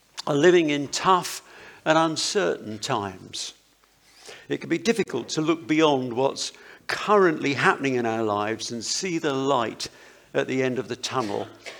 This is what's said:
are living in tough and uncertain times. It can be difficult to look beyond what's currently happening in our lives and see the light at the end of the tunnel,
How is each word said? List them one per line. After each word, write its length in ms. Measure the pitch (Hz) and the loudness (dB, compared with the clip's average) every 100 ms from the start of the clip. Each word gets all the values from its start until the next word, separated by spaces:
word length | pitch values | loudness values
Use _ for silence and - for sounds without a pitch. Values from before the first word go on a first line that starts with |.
| _ - - | _ -12 -2
are 80 | |
living 360 | 147 165 175 160 | 4 8 8 6
in 180 | 143 139 | 0 -2
tough 540 | - 175 185 170 - - - - - | -2 2 2 2 -8 -14 -20 -20 -6
and 120 | - 156 | 2 4
uncertain 840 | 160 151 - 208 175 143 110 107 | 4 0 -2 0 0 0 -6 -8
times. 760 | - 123 101 95 101 101 - - _ _ _ _ _ - - - - | -4 -2 -2 -8 -14 -12 -12 -14 _ _ _ _ _ -20 -20 -18 -8
It 120 | 143 | -8
can 100 | - | -4
be 80 | 165 | -2
difficult 500 | 170 226 185 127 113 | 0 0 -2 -4 -6
to 120 | - | -2
look 260 | 156 160 143 | 0 0 0
beyond 460 | 156 156 139 127 | 4 4 4 0
what's 380 | 117 135 - - - - - - | 0 -2 -2 -10 -12 -20 -16 -8
currently 680 | - - 208 185 156 135 | -6 2 4 6 4 0
happening 400 | 131 165 - 139 | 0 0 2 0
in 120 | 127 117 | 0 0
our 160 | 113 | 0
lives 480 | 113 104 104 110 - | 0 0 -2 -4 -6
and 100 | 120 | -8
see 360 | 107 - 190 165 | -6 -4 -4 -2
the 160 | 160 | -2
light 540 | 135 135 135 113 - - - - - _ | -2 0 0 0 -6 -12 -14 -20 -20 _
at 140 | - 135 | -4 -2
the 140 | 131 | 0
end 160 | 131 123 | -2 -2
of 80 | 107 | -6
the 80 | 120 | -6
tunnel, 500 | - 123 110 104 101 - - - | -6 -4 -4 -4 -8 -12 -18 -18